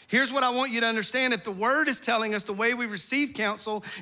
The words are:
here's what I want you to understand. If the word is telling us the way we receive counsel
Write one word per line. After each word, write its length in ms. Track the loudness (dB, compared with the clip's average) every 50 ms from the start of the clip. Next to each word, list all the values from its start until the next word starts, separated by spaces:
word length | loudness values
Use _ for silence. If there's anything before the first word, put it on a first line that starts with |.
| -6 0
here's 220 | 2 2 2 2
what 140 | 2 2 2
I 60 | 4
want 220 | 4 2 0 0
you 80 | 0 2
to 40 | 2
understand. 460 | 2 2 0 -2 -2 0 0 2 2
If 100 | 0 0
the 80 | -2 -6
word 380 | -4 0 2 2 4 4 2 2
is 100 | 0 -2
telling 360 | 0 0 0 0 0 0 -2
us 100 | -2 -4
the 80 | -4
way 220 | -2 0 0 0 0
we 100 | 0 -2
receive 480 | -6 -4 -4 -2 0 0 0 0 0
counsel 500 | -2 -2 -2 -2 -2 -4 -4 -6 -6 -6 -6 -10 -12 -4